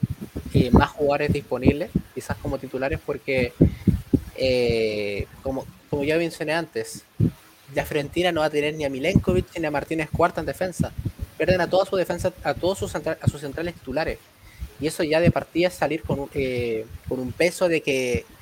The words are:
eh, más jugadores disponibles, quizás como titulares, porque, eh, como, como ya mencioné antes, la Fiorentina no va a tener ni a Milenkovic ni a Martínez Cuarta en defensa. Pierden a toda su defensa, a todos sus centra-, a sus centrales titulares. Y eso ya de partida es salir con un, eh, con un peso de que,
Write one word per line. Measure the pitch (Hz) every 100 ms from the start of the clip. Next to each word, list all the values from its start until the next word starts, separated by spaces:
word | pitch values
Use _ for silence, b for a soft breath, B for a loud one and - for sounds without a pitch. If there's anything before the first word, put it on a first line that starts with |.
| - - - - -
eh, | - 127
más | 123 -
jugadores | - 147 143 147
disponibles, | 147 - 123 131 147 190 - -
quizás | - - 143
como | 143 135
titulares, | 127 127 135 156 -
porque, | 139 - 131 123 - B B B - - - - -
eh, | 131 127 120 117 110 107 104 101 - -
como, | 135 131 123 - -
como | 147
ya | 143 160
mencioné | 170 165 151
antes, | 160 160 117 113 - - - - - - - -
la | 139
Fiorentina | 139 156 143 - 180
no | 165
va | 156
a |
tener | 147 147 156
ni | 147
a |
Milenkovic | 135 147 196 - 185 185 -
ni | 156
a |
Martínez | 147 - 160 156
Cuarta | - 170 180
en | 151
defensa. | 135 185 170 127 - - - - -
Pierden | 156 185
a | 170
toda | 180 190
su | 196
defensa, | 170 175 185 180
a | 160
todos | 127 170 190
sus | 202
centra-, | 180 151 160
a | -
sus | 147
centrales | 143 135 170 170
titulares. | - 131 160 113 - _ B B - -
Y | 143
eso | -
ya | 165 156
de | 175
partida | 147 135 160 180
es |
salir | - 147 160
con | - 139
un, | 139
eh, | 151 131 123 120 110 113 - -
con | 131
un | 127
peso | - 170 - 180
de | 160
que, | 147 135 127 120 - -